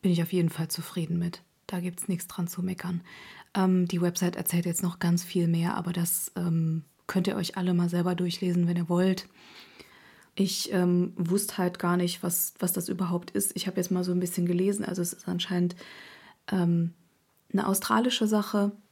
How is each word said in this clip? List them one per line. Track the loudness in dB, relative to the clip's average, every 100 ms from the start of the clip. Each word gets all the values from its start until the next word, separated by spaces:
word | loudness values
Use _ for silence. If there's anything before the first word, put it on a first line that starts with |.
bin | 2
ich | 2
auf | 2
jeden | 2 2
Fall | 0 -6
zufrieden | -6 -8 -6 -2 -2
mit. | -2 -6 _ _ -8
Da | -6
gibt's | -6 -6 -4
nichts | -4 -4
dran | -6 -6
zu | -4
meckern. | -6 -4 -4 -6 -6 -20 -20 -20 -8
Ähm, | 0 4 4 4
die | 2
Website | 0 2 -2 -2
erzählt | -2 0 0
jetzt | -2
noch | -2 -2
ganz | 2 2
viel | 2 0 2
mehr, | 2 2 0
aber | -2
das, | -2 0 -2 -4 -4
ähm, | 0 2 2 -2 -6 _ -4
könnt | 0 0
ihr | 0
euch | -4 -2
alle | 0
mal | 2 2
selber | 2 0
durchlesen, | 0 -2 -2 0 2 2
wenn | 2
ihr | 0
wollt. | 2 4 2 -4 -20 -20 -20 -20 -20 -20 -20 -20 -20 -20
Ich, | -2 0 0 -2
ähm, | 2 4 4 2 0
wusste | 0 0 0 -2
halt | -2 0
gar | 0 2
nicht, | 0 -2
was, | -4 -2 -4 -4
was | -4
das | -2 -4
überhaupt | -4 -2 -2 -2
ist. | -2 -2
Ich | -4 -6
hab | -4
jetzt | -2
mal | 0
so | 0
ein | 0
bisschen | 0 -2 0
gelesen. | 2 2 0
Also | -4 -4
es | -4
ist | -6 -6
anscheinend, | -4 -2 0 0 -2 -16 -20 -20 -20 -20 -20 -4
ähm, | 0 4 4 2 -4 _ _ _ _ _
eine | -2 0
australische | 0 2 2 2 2 2
Sache | 2 2 0 0 -2 _